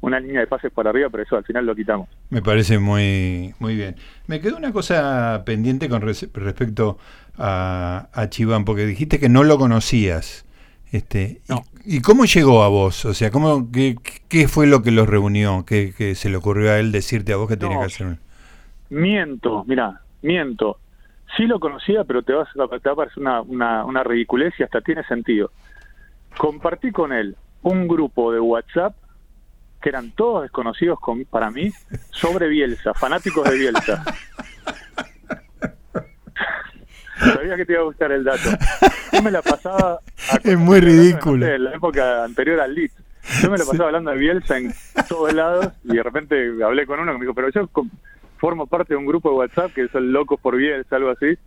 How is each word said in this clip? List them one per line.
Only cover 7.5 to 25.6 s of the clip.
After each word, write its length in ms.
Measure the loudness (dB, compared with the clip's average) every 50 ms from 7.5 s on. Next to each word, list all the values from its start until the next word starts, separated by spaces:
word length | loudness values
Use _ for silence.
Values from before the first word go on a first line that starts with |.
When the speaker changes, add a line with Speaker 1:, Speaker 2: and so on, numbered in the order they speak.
| -2 -2 -2 -2 -4 -4 -4 -4 -6 -6 -10 -10 -6
Speaker 2:
a 140 | -6 -6 -6
Chiván, 340 | -2 -2 0 0 0 0 0
porque 220 | 0 -2 -2 -2
dijiste 340 | -4 -2 -4 -2 0 0 2
que 80 | 4 6
no 160 | 6 8 8
lo 140 | 8 6 6
conocías. 840 | 6 4 2 2 2 2 2 2 2 2 0 -2 -6 -8 -14 -18 -20 -20 -20 -20 -20 -20 -20 _ -18 -8
Este, 500 | -6 -6 -6 -4 -4 -4 -4 -4 -8 -12 -10 -8
Speaker 1:
No. 140 | -8 -8 -8 -10 -20 -20 -10
Speaker 2:
¿y, 100 | -4 -4 -2
y 40 | 6
cómo 220 | 6 6 8 8
llegó 380 | 6 6 6 6 8 8 8 8
a 40 | 6
vos? 360 | 4 4 2 2 0 -2 -4
O 80 | -4 -2
sea, 160 | -2 -2 0
¿cómo, 400 | 0 0 2 2 2 0 -2 -4 -2
qué, 240 | 0 0 0 0 -4 -10 -16 -18 -18 -16 _
qué 180 | 2 2 2 4
fue 180 | 4 4 6
lo 160 | 6 6 6 4
que 80 | 4
los 180 | 4 4 4 4
reunió? 560 | 4 2 2 2 0 2 2 2 0 -2 -2
¿Qué, 280 | 0 0 0 0 -2 -4
qué 180 | -6 -6 -4 -4
se 120 | -4 -4 -4
le 80 | -4
ocurrió 340 | -2 -2 0 0 2 2 2 2
a 60 | 2
él 120 | 2 0 -2
decirte 400 | -2 -4 -2 -4 -4 -2 -2 -2
a 40 |
vos 120 | -2 -2 -2
que 80 | -4
tenía 200 | -4 -4 -4 -2
Speaker 1:
No. 40 | -2 -4
Speaker 2:
que 40 |
hacer 200 | -4 -6 -8 -8 -8
un 100 | -8 -10 -14 -20 -20 -20 -20 -20 -20 -20 -20 -20 -20 -20 -20 -10
Speaker 1:
Miento, 720 | -4 -2 0 0 0 0 -2 -4 -8 -6 -4 -4 -4 -4 -4
mirá, 340 | -2 0 0 0 -2 -4 -10 -20 -20 _ _
miento. 580 | -4 -2 -2 -2 -2 -4 -4 -2 -2 -2 -4 -6 -12 _ _ -20 -20 -20 _ -20 -20 -14 -4
Sí 100 | -2 0
lo 140 | 0 0 0
conocía, 440 | -2 -4 -6 -6 -4 -2 0 0 0
pero 180 | 0 -2 -4 0
te 100 | 0 0
vas 140 | 0 -2 -4
a, 300 | -4 -4 -4 -4 -4 -4
te 100 | -4 -4
va 40 | -2
a 40 |
parecer 240 | -2 -4 -6 -6 -8 -4
una, 180 | -2 -2 -2
una, 440 | -4 -6 -6 -4 -2 -2 -2 -2 -4
una 180 | -4 -4 -4 -2
ridiculez 500 | 0 0 -2 -2 0 0 0 0 0 -2 -4
y 60 | -6
hasta 160 | -2 -2 -4 -2
tiene 200 | -2 -4 -4 -4
sentido. 460 | -6 -6 -6 -2 -2 -2 -2 -2 -4 _ -16